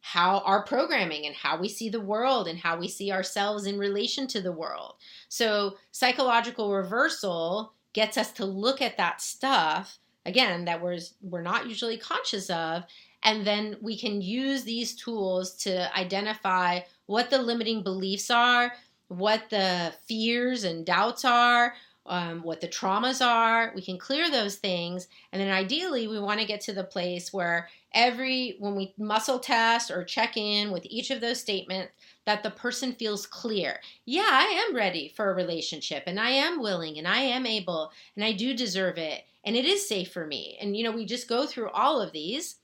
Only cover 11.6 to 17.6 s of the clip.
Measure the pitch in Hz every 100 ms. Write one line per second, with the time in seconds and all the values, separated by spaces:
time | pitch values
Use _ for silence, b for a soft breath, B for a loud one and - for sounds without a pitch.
11.6 | 240 208 233 226 - 392 539 208 185 170
12.6 | 165 165 175 B B B 220 214 202 208
13.6 | 214 202 220 208 214 202 185 240 269 277
14.6 | 214 233 233 - - 226 190 185 185 -
15.6 | 202 185 180 - 185 196 208 214 196 185
16.6 | 180 175 180 B - 208 240 269 233 233